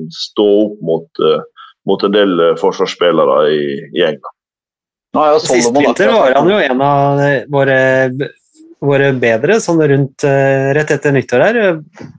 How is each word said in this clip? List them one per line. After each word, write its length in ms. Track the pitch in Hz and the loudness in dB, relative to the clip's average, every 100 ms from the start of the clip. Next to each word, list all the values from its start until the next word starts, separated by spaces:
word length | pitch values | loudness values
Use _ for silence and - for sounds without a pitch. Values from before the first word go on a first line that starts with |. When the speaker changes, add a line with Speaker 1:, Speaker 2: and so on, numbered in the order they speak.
| 80 | -12
Speaker 1:
stå 380 | 82 - - 104 101 107 | -12 -10 -2 2 2 0
opp 100 | 104 | -4
mot, 280 | 82 80 82 - | -4 -4 -6 -4
eh, 200 | 78 73 - - - _ - | -2 -2 -4 -18 -20 _ -4
mot 160 | 98 | -2
en 100 | 101 | 0
del, 220 | 104 101 87 | 0 0 2
eh, 140 | 82 82 | 0 0
forsvarsspillere 840 | 95 87 92 - 87 80 73 67 76 | -2 -2 -4 -2 0 2 2 2 0
i, 120 | 76 71 69 - | 0 -4 -8 -8
i 80 | 76 | -2
England. 340 | 82 73 - - _ _ _ _ _ _ _ | -2 -4 -12 -20 _ _ _ _ _ _ _
Speaker 2:
Nå 80 | 143 | -2
er 80 | 151 | 2
jo 60 | 151 | 2
Speaker 3:
Sist 240 | 156 127 | 0 0
Speaker 2:
Solomon 180 | 117 131 | 0 0
Speaker 3:
vinter 240 | 143 - 208 | 0 0 0
Speaker 2:
akkurat 140 | 226 | 2
Speaker 3:
var 140 | 147 | 2
han 140 | 135 160 | 2 2
jo 80 | 208 | 0
en 240 | 147 127 | 0 0
av, 360 | 139 143 143 139 | 0 2 0 0
eh, 240 | 143 139 110 | 0 -2 -2
våre, 320 | 143 135 131 131 131 131 131 139 - _ _ - - | -2 0 2 2 2 0 -4 -10 -12 _ _ -20 -6
våre 320 | 143 139 139 | -2 2 2
bedre, 440 | 131 117 110 143 220 | 0 0 0 0 0
sånn 220 | - 170 | 0 0
rundt, 400 | 151 139 139 - | 2 2 0 -2
eh, 480 | 143 139 135 135 135 | 0 2 2 0 0
rett 180 | 143 151 | -2 0
etter 200 | 147 151 | -2 0
nyttår 320 | 139 117 123 | 0 0 2
der. 380 | 170 233 202 165 151 - - | 2 2 0 -2 -8 -20 -20